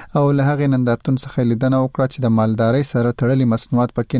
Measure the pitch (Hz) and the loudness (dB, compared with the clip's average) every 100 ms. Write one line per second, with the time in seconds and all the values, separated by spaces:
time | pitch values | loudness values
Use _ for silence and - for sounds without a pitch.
0 | - 147 143 143 139 143 143 127 123 117 | -4 0 2 2 0 0 0 0 0 0
1 | - 131 135 - 120 113 127 131 131 - | -2 -2 -2 -2 0 0 0 0 -2 -2
2 | 131 - 123 110 110 110 113 131 143 131 | -4 -2 0 2 2 2 2 0 0 -2
3 | 120 117 120 131 123 113 - 120 120 - | -2 0 0 2 2 0 0 0 0 -4
4 | 113 | -4